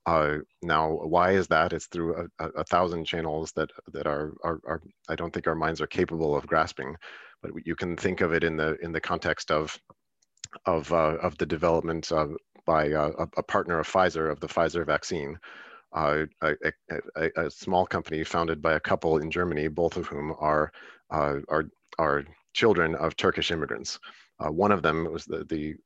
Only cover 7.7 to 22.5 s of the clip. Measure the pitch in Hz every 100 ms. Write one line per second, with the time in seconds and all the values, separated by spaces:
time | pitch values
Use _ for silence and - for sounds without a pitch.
7.7 | 82 90 82 95 92 87 82 82 78 78
8.7 | 76 85 80 - 87 85 78 - 78 78
9.7 | - - _ _ _ _ _ - - -
10.7 | 82 71 85 78 78 85 78 82 80 85
11.7 | 82 82 82 - 80 73 78 - _ -
12.7 | 78 76 76 76 80 80 - - 101 85
13.7 | 82 78 95 90 80 80 73 82 - 82
14.7 | 85 76 73 - 87 71 85 - - -
15.7 | - _ 80 76 76 78 - 80 73 80
16.7 | - - 80 - - 80 - 73 - -
17.7 | 92 90 90 - 78 80 87 82 76 82
18.7 | 78 - - 85 78 80 87 90 76 78
19.7 | 78 82 90 80 73 76 80 76 76 76
20.7 | - - - - 78 73 71 - 78 78
21.7 | - _ - 78 71 73 - _